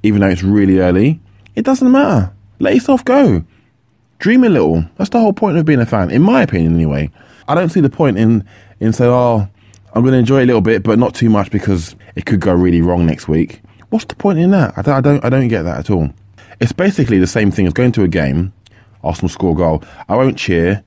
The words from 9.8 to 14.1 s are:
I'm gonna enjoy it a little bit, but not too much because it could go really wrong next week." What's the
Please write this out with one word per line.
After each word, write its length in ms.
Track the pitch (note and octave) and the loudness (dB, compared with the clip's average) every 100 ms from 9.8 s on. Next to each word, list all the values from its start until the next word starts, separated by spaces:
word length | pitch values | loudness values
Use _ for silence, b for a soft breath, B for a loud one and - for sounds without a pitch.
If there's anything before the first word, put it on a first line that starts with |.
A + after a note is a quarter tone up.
| - | -8
I'm 120 | A2+ B2 | -2 2
gonna 100 | C3 | 2
enjoy 240 | A#2 C3+ | 2 2
it 40 | |
a 20 | B2 | 2
little 160 | A#2 | 2
bit, 200 | G2 G#2+ | 2 0
but 160 | G2 A2 | 0 0
not 160 | B2 | 0
too 160 | - A#2 | 0 0
much 220 | G#2+ G2 | 2 0
because 420 | G#2 - F#2 D#2+ - B - | -4 -2 -4 -4 -16 B -12
it 100 | - | -4
could 140 | G2 | -2
go 140 | F#2+ | 0
really 280 | F2+ F2+ E2+ | 2 2 2
wrong 240 | E2+ F2 E2 | 0 0 0
next 220 | - - | -2 -2
week." 320 | D#2 - - b b _ | -2 -2 -8 b b _
What's 160 | A3 | -8
the 100 | - | -8